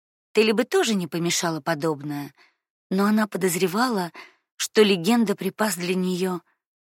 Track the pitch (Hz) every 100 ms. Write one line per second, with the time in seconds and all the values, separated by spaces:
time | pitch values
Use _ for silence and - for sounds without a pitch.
0 | _ _ _ - 220 220 349 381 277 202
1 | 170 175 170 - 170 160 143 156 160 143
2 | 147 147 143 - _ _ _ _ - 190
3 | 202 214 214 185 185 170 180 190 254 214
4 | 175 - - _ _ - - - 208 190
5 | 165 240 208 196 185 - 214 170 175 185
6 | 185 185 185 175 - _ _ _